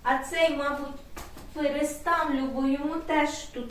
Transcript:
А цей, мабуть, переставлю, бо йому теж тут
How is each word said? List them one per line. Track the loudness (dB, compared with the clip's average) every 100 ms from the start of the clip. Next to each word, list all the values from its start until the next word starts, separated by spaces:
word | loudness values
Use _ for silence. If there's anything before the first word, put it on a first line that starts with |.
А | 0 2
цей, | 0 2 4 4
мабуть, | 0 -2 -6 -10 -12 -12 -12 -14 -10
переставлю, | 0 0 2 0 0 2 2 2 0 0
бо | 0 2
йому | 2 0
теж | -4 2 2 2
тут | 0 -8 -8 -10